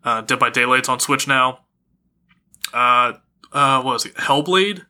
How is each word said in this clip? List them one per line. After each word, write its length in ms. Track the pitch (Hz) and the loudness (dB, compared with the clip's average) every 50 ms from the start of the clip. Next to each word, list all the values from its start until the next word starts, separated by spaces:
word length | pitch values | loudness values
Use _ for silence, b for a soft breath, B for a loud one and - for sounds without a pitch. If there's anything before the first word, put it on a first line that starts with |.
| _ | _
Uh, 180 | 120 113 110 | -2 -2 -2
Dead 180 | 113 - 131 127 | -2 -4 0 0
by 100 | 127 120 | 0 0
Daylight's 400 | 117 127 123 123 127 131 127 - | 2 0 2 2 2 0 2 -2
on 100 | 127 123 | -4 -4
Switch 280 | - - 143 135 - | -2 -2 -2 -2 0
now. 320 | 143 135 131 127 127 127 - _ _ _ _ _ _ _ _ _ _ _ _ _ _ _ _ _ _ _ _ - - - | 0 0 2 2 0 -2 -6 _ _ _ _ _ _ _ _ _ _ _ _ _ _ _ _ _ _ _ _ -14 -8 -2
Uh, 400 | 120 123 123 123 123 123 120 110 - _ _ _ _ - _ | 0 2 4 4 4 2 0 -2 -8 _ _ _ _ -20 _
uh, 300 | - 143 143 135 135 131 | -2 0 2 2 2 0
what 120 | 127 131 123 | 0 -2 -4
was 120 | 117 - | -4 -6
it? 100 | - - | -10 -10
Hellblade? 720 | - - - 139 143 147 175 180 190 196 202 208 180 - _ | -8 -2 0 0 0 0 0 0 0 0 0 -4 -10 -14 _